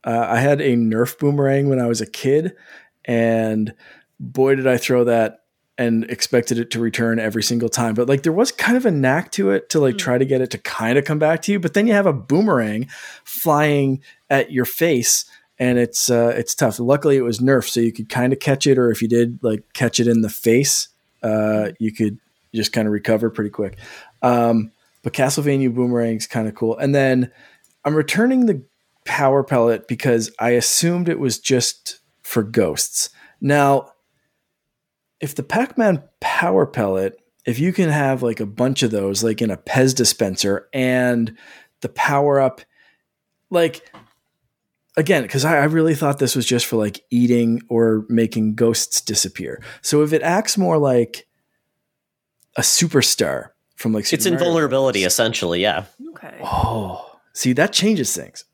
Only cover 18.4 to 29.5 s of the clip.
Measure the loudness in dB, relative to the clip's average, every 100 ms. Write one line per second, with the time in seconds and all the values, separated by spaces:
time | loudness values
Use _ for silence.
18.4 | -2 0 2 2 2 0 0 2 0 -2
19.4 | -4 -4 _ -4 -2 0 2 2 0 -2
20.4 | 2 2 2 -2 -4 _ _ _ -2 0
21.4 | 0 0 -2 -4 -6 -2 -2 -4 _ _
22.4 | _ -6 -2 -2 0 -2 0 0 0 -2
23.4 | -6 -6 -8 -8 -20 -20 -20 _ 0 2
24.4 | 2 2 -2 _ _ _ -8 -2 0 0
25.4 | 0 0 0 0 0 0 -2 -4 -6 -4
26.4 | -4 -4 -4 -2 0 2 2 2 0 _
27.4 | -20 _ _ _ -2 -2 0 0 2 2
28.4 | 2 0 -6 _ _ _ -8 0 2 2
29.4 | 2